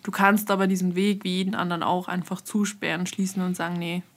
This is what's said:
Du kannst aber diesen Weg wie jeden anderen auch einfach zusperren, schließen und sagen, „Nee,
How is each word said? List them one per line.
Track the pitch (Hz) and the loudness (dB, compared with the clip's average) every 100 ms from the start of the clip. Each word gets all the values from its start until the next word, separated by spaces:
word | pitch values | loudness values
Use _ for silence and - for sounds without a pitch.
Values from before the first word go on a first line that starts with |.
Du | - | -6
kannst | 185 196 202 208 | 4 6 6 4
aber | 196 190 | 2 2
diesen | 185 185 | 2 2
Weg | 175 202 202 | 2 2 2
wie | 190 180 | 0 -2
jeden | 190 | 0
anderen | 196 175 170 | -2 -2 -2
auch | - 180 180 | 0 0 0
einfach | 180 165 185 | -4 -4 -8
zusperren, | - 214 202 - 170 160 180 | -4 -2 -2 -2 -4 -2 -4
schließen | - 190 190 | -4 -4 -2
und | 180 180 | -2 -2
sagen, | 170 170 | -4 -4
„Nee, | 170 175 - | -4 -6 -8